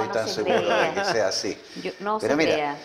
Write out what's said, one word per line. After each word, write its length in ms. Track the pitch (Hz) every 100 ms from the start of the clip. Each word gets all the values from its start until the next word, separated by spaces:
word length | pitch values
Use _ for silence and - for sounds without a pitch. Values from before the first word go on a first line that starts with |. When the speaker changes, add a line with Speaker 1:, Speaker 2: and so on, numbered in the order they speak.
Speaker 1:
estoy 60 | -
Speaker 2:
no 60 |
Speaker 1:
tan 140 | 220 220
Speaker 2:
se 60 |
Speaker 1:
seguro 280 | 196 214 - -
Speaker 2:
crea. 160 | 220
Speaker 1:
de 120 | 170 180
que 100 | 196
sea 220 | 120 98
así. 280 | - 104 - - -
Speaker 2:
Yo, 80 | 180 -
no 180 | 202 220
Speaker 1:
Pero 160 | 202
Speaker 2:
se 40 | 147
Speaker 1:
mira, 160 | 165
Speaker 2:
crea. 240 | 160 147 147